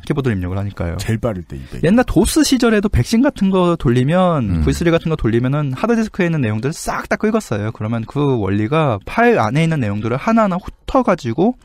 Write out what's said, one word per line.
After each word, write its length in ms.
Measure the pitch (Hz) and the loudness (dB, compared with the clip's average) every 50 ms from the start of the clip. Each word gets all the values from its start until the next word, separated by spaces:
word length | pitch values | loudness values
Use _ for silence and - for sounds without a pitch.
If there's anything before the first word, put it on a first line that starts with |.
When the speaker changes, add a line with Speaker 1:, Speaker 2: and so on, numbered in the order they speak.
| - | -6
Speaker 1:
키보드로 280 | - 160 147 131 127 107 | -4 -4 -2 0 -2 -2
입력을 200 | 95 90 90 92 | -2 -2 -4 -4
하니까요. 400 | 98 101 101 98 - 95 85 82 90 | -4 -6 -6 -6 -6 -6 -6 -6 -6
Speaker 2:
제일 200 | - - 113 107 | -4 -4 -4 -2
빠를 240 | - 120 104 92 | -2 -4 -4 -6
때 140 | 85 - 71 | -8 -12 -14
이백. 260 | 69 64 - - 62 | -14 -14 -14 -8 -2
Speaker 1:
옛날 220 | 60 156 208 247 - | 0 2 4 2 2
도스 380 | - - 160 196 - - 320 294 | 2 2 2 2 4 4 2 2
시절에도 440 | - 277 233 254 233 220 208 202 214 | 2 2 2 2 2 2 2 2 2
백신 320 | - - 123 - - 226 | 2 0 0 2 2 2
같은 300 | 269 294 - - 202 190 | 2 2 2 0 0 2
거 240 | 190 185 180 175 170 | 2 2 2 2 2
돌리면, 680 | 165 - 131 120 127 127 139 170 185 185 180 165 147 117 98 | 0 0 2 2 2 2 2 2 2 2 2 2 0 0 0
Speaker 3:
음. 100 | 87 80 | 0 0
Speaker 1:
브이쓰리 320 | 78 - 135 - 175 170 | 2 0 0 0 2 2
같은 160 | 165 165 - 165 | 2 2 0 0
거 60 | 160 | -2
돌리면은 560 | - - 117 107 117 127 127 139 151 151 139 | 0 0 2 2 2 0 0 0 -2 -2 -4
하드디스크에 540 | 131 - - 220 240 226 220 208 - - 180 | -4 -2 0 0 2 2 0 -2 -2 -2 0
있는 140 | 170 165 156 | 0 0 0
내용들을 300 | 127 107 107 110 113 139 | 0 0 -2 -2 -2 -4
싹 360 | 160 - - - - - - - | -6 -6 -6 -6 -6 -6 -4 -4
다 80 | 220 | -2
긁었어요. 560 | - - 214 220 220 - - 117 101 104 110 | 0 0 0 0 0 -2 -2 -4 -4 -4 -4
그러면 320 | - - 107 107 117 117 110 | -6 -6 -6 -4 -4 -4 -6
그 320 | - - 139 147 143 131 117 | -6 -4 -2 0 0 0 0
원리가 600 | 98 92 98 104 107 107 147 160 156 139 110 98 - | 0 0 0 0 0 0 0 0 0 0 -2 -4 -6
파일 320 | - - - 233 240 226 151 | -6 -2 2 2 4 4 2
안에 220 | 110 107 123 151 165 | 2 0 0 0 0
있는 160 | 165 160 147 | 0 0 0
내용들을 360 | 117 101 101 104 110 110 117 | -2 -2 -2 -2 -2 -4 -4
하나하나 400 | 139 - 226 226 226 220 202 175 | -2 0 2 2 2 2 2 0
훑어가지고 1000 | 180 - - - _ _ - - 262 247 233 190 - - 117 107 - 185 233 254 - | -4 -6 -10 -16 _ _ -2 0 0 2 2 0 0 -2 -4 0 0 0 0 0 -2